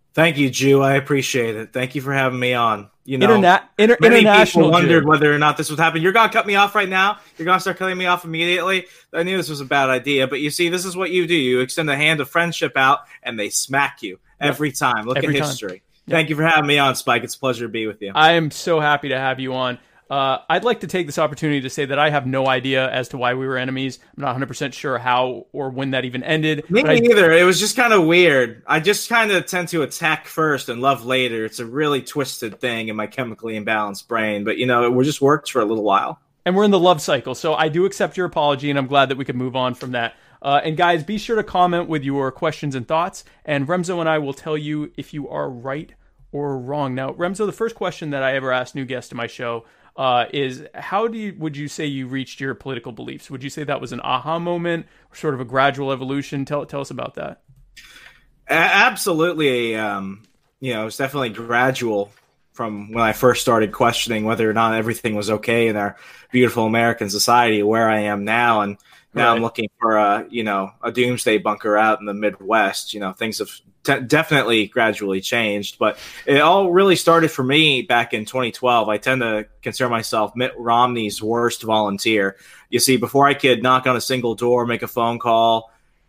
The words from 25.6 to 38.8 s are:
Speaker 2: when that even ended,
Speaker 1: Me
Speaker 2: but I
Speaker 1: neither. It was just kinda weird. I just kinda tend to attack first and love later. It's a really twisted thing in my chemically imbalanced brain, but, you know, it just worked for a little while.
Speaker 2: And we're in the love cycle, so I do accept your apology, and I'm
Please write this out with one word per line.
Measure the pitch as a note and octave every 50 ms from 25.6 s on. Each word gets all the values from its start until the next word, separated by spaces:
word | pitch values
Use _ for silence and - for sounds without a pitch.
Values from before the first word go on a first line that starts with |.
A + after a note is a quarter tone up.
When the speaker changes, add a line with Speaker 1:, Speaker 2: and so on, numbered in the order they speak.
| C#3 C3+
Speaker 2:
when | B2+ C3 C#3 C3+ C3
that | B2+ B2
even | B2+ B2 B2+ B2
ended, | - D#3 D#3+ D#3 D#3 D#3 D3 - -
Speaker 1:
Me | F3 A#3 C#4+
Speaker 2:
but | D#3
I | D#3
Speaker 1:
neither. | A#3 A#3 A#3+ A3+ G#3 F3+ D#3+ D#3+
It | E3+ F3+
was | F#3 F#3 D3+
just | G#3 G#3 -
kinda | C4 B3 A#3 A3 G3
weird. | E3 D#3 E3+ F3+ F3+ E3 C#3+ C3 B2 A2+ A2 - -
I | - D3 D#3+
just | D3+ F#3+ G#3 G#3 - -
kinda | A#3 A#3 A3 G#3 G3+ F3
tend | - - F#3+ F3+ F3 -
to | F3 E3
attack | C#3 D#3+ - - E3 D#3 D3+ - -
first | - - D#3+ D#3+ D#3 C#3+ C3 - -
and | A#2 A#2 B2+
love | C#3 C3+ A#2 A2+
later. | B2 B2+ C3 B2+ A#2+ A#2 A2 A2
It's | G#2+ - -
a | A#2+
really | A2+ A#2+ C#3+ D#3 D3 C#3+ B2+ B2
twisted | - - D3 C3+ C3 - - B2 G#2+ F#2+ -
thing | - B2 A#2 A2+ A2+ A2
in | G#2+
my | A2 G#2+
chemically | G#2 - - B2+ A#2 A2 - A#2 A2+ A2 A2
imbalanced | G#2 A2+ A2 G#2+ G#2+ G2+ G2+ - -
brain, | - A#2 A2+ A2 G#2+ G#2 G2+ G2+
but, | A2 - F#2
you | B2
know, | B2+ B2 A#2+ A#2+ A#2+ B2+ B2+
it | C3
just | D3+ C#3+ - C#3
worked | C3+ D3 - - -
for | - B2 G#2+
a |
little | G#2 A2+ A2 G#2
while. | G2+ G2 G2 - - - - _ _ _ _ -
Speaker 2:
And | F3+ F#3
we're | G3 G#3
in | G#3
the | G3+ F#3
love | E3+ F3+ F3 D3
cycle, | - F#3+ D3+ C3 - C3 B2+
so | - - D#3+ D#3
I | - D#3 D#3+
do | D3 E3+ F#3
accept | F#3+ F#3+ - G3+ D#3 - F#3
your | F3+
apology, | E3+ - E3 D3 D3 C#3+ B2+ C#3 D3
and | C#3+
I'm | C#3